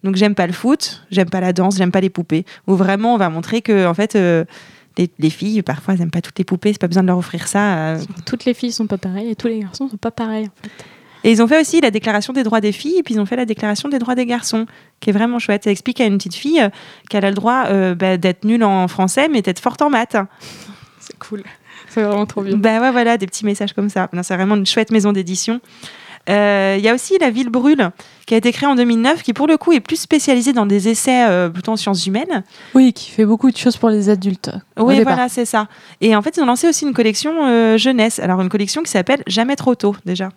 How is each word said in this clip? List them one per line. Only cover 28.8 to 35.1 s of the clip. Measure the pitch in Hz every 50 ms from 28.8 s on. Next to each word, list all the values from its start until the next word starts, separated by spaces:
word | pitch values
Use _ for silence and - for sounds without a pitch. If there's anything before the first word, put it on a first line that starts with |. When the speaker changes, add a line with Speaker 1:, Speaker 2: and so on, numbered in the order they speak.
| 240
Speaker 1:
mille | 240 233 226
neuf, | 226 262 311 330 -
qui | - 226
pour | - 277 302
le | 320 302
coup | - - 339
est | 262
plus | - - 311 330
spécialisée | - - 320 302 - - 269 247 233 254 269
dans | 240 214 202
des | 202 202 185 220
essais, | 226 220 - - 254 247 247 226
euh, | 185 180 180 170
plutôt | 165 180 180 -
en | 220
sciences | 214 - 208 196 175 170
humaines. | 190 190 214 294 370 349 202 190 _ _ - - - -
Speaker 3:
Oui, | 254 262 254 -
qui | - - -
fait | - - 220
beaucoup | 208 220 220 - 262
de | 240 -
choses | - 254 233 -
pour | - 233
les | 214 214 202 196
adultes, | 214 190 185 202 190 - - - - 196 - _ _ -
au | 220
Speaker 1:
Oui, | 247 269 269
Speaker 3:
départ. | 226 262